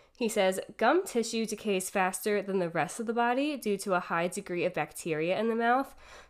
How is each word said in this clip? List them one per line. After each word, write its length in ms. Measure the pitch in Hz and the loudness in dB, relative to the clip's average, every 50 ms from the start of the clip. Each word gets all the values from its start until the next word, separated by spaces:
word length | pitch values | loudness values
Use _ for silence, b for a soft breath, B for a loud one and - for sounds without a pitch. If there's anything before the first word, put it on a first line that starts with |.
| b b b b | b b b b
He 120 | 240 214 | 0 0
says, 300 | - 208 190 190 190 190 - - - - | 2 4 4 4 2 0 -4 -8 -4 0
"Gum 260 | 226 240 302 359 381 | 4 4 4 4 2
tissue 400 | - - 240 226 233 - 226 226 | 0 0 -2 0 0 0 -2 -2
decays 460 | 208 220 208 - 214 196 185 185 - | -2 -4 -4 -2 0 0 0 0 -2
faster 500 | - 202 185 185 185 - - 220 208 202 | 0 2 2 2 0 -2 -2 0 0 0
than 160 | 190 196 190 196 | 0 0 0 0
the 140 | 175 165 | 0 0
rest 280 | 165 165 151 180 - - | 0 -2 -2 -2 -4 -6
of 60 | 233 | -4
the 80 | 220 226 | -2 0
body 420 | 240 240 240 247 262 285 302 294 | 0 2 2 2 0 0 -2 -2
due 220 | 240 - 214 202 196 | -4 -2 -2 -2 -2
to 160 | - 202 185 | 0 0 0
a 60 | 175 | 0
high 280 | 180 - 185 165 170 185 | 0 0 0 0 0 0
degree 380 | - 202 190 - 180 175 156 | -2 -4 -8 -6 -2 0 0
of 80 | 180 180 | 0 0
bacteria 640 | 165 151 - - - - 175 156 151 160 175 190 - | -2 -4 -4 -6 -8 -4 -2 -2 0 0 0 0 0
in 80 | 214 226 | 0 0
the 60 | 226 | 0
mouth." 400 | 226 233 233 247 262 269 - - B B B B B B B | 0 2 2 2 2 0 -2 -8 B B B B B B B